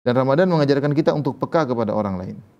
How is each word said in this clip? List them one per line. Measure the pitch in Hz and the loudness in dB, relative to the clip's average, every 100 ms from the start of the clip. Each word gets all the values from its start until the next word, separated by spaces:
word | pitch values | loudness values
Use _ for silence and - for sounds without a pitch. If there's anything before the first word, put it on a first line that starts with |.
Dan | - 123 | -2 0
Ramadan | 131 139 185 | 2 2 2
mengajarkan | 165 143 143 147 | 2 2 2 2
kita | 147 165 | 0 0
untuk | 156 147 - | 0 -2 -4
peka | 135 170 143 | -2 0 0
kepada | 120 107 | -2 -2
orang | 107 104 92 | -2 -2 -4
lain, | 92 107 - | -8 -12 -18